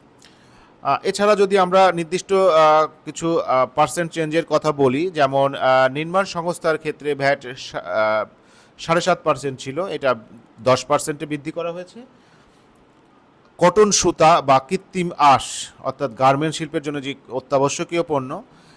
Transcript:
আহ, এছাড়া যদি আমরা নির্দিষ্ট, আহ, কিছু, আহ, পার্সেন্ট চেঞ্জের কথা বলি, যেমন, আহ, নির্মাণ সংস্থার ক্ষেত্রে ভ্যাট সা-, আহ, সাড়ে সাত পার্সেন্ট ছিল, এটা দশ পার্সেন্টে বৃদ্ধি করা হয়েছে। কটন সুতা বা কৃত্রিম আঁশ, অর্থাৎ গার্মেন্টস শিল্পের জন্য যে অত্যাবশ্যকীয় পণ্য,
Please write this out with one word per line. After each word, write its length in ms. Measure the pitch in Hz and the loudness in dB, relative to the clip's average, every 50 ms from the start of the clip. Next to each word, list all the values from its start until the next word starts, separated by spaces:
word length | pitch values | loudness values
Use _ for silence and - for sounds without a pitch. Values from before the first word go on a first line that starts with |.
| _ _ _ _ _ - _ _ _ _ _ _ _ _ _ _ | _ _ _ _ _ -20 _ _ _ _ _ _ _ _ _ _
আহ, 240 | - 139 135 - - | -4 -4 -4 -2 -2
এছাড়া 300 | 190 190 196 202 208 208 | -4 -2 0 2 2 2
যদি 220 | 196 202 185 196 | 2 2 2 2
আমরা 340 | 190 180 175 185 190 190 180 | 2 2 4 4 4 4 4
নির্দিষ্ট, 420 | 170 170 170 156 185 170 - - 196 | 2 0 -4 -4 -6 -6 -4 0 0
আহ, 540 | 190 190 180 160 160 156 156 156 156 156 139 120 _ - | 2 4 4 4 6 6 6 6 4 2 0 -4 _ -16
কিছু, 340 | 151 - - 165 165 165 147 | -16 -12 -6 -4 -2 -2 -2
আহ, 260 | - 98 127 131 127 120 - | 0 0 0 0 0 0 0
পার্সেন্ট 360 | 151 156 156 - 175 170 156 | 0 0 0 0 -4 -6 -6
চেঞ্জের 340 | - 165 156 151 151 165 156 | -4 -6 -4 -2 -2 -2 -2
কথা 260 | - 151 143 - 151 | 0 -2 0 0 0
বলি, 380 | 147 143 139 127 127 143 175 190 | 0 2 2 2 2 0 -4 -4
যেমন, 460 | 160 156 139 135 139 139 139 139 139 | -2 0 0 0 2 0 0 0 -2
আহ, 360 | - - 131 131 131 131 131 | 0 0 2 4 4 2 2
নির্মাণ 340 | 131 147 160 170 180 190 196 | 0 -4 -6 -4 -2 -4 -4
সংস্থার 520 | - - 170 165 175 165 - - 165 156 | -4 -6 -8 -6 -6 -6 -4 -2 -2 -2
ক্ষেত্রে 380 | 151 156 151 143 - 139 147 143 | -2 -4 -8 -8 -6 -6 -6 -4
ভ্যাট 320 | 139 139 139 143 143 - 123 135 | 0 0 0 0 -2 -4 -14 -14
সা-, 200 | - - - - | -14 -14 -12 -12
আহ, 480 | - - 87 90 107 107 107 107 107 101 - _ _ _ _ _ _ _ _ _ | -12 -8 -4 -2 0 0 0 0 -2 -2 -6 _ _ _ _ _ _ _ _ _
সাড়ে 240 | - - 160 165 175 | -12 -4 -2 -2 0
সাত 180 | 170 185 170 170 - | 0 0 -2 -2 0
পার্সেন্ট 360 | 156 143 127 143 139 131 - | -2 -2 -2 -4 -10 -10 -10
ছিল, 260 | - 135 131 160 190 | -12 -10 -8 -8 -6
এটা 300 | 175 160 143 143 131 123 113 107 - 98 117 _ _ _ - | -6 -6 -4 -2 -2 -2 -2 -6 -20 -20 -20 _ _ _ -4
দশ 260 | 110 127 131 127 - | 0 0 0 0 0
পার্সেন্টে 400 | - 180 - - 160 147 143 160 | -2 -2 -2 -2 -4 -8 -8 -8
বৃদ্ধি 260 | 147 151 143 135 160 | -10 -10 -10 -10 -10
করা 200 | - 170 165 170 | -10 -8 -8 -8
হয়েছে। 340 | 170 180 175 - - 233 254 _ _ _ _ _ _ _ _ _ _ _ _ _ _ _ _ _ _ _ _ _ _ _ _ _ _ _ _ _ _ | -8 -10 -14 -16 -18 -20 -20 _ _ _ _ _ _ _ _ _ _ _ _ _ _ _ _ _ _ _ _ _ _ _ _ _ _ _ _ _ _
কটন 340 | - 170 175 - 214 214 208 | 2 2 4 6 6 4 4
সুতা 500 | - - - 175 156 - 160 160 170 151 | 4 0 0 0 2 4 4 4 4 4
বা 180 | 135 135 135 135 | 4 2 2 2
কৃত্রিম 500 | - - 190 180 - _ - 185 170 156 - | 2 0 -6 -6 -6 _ -6 -6 -6 -4 0
আঁশ, 540 | - 147 143 131 117 - - - - - - - - | 4 4 6 6 4 2 -4 -12 -12 -14 -14 -14 -10
অর্থাৎ 400 | - 131 - - - 113 110 117 | -8 -8 -6 -6 -8 -8 -4 0
গার্মেন্টস 380 | 131 135 135 139 156 160 143 | 2 2 2 2 0 -4 -4
শিল্পের 240 | - 160 143 160 160 | -6 -8 -6 -6 -6
জন্য 220 | 143 151 147 143 131 | -6 -6 -8 -8 -8
যে 120 | 139 131 - _ 95 | -8 -10 -12 _ -10
অত্যাবশ্যকীয় 760 | 117 - - - 143 135 143 143 - - 165 - 170 170 170 | -10 -10 -6 -2 0 0 0 0 -2 -4 -8 -6 -4 -4 -4
পণ্য, 360 | 160 151 135 127 131 156 202 - _ _ _ _ _ _ | -2 -4 -4 -4 -6 -12 -14 -16 _ _ _ _ _ _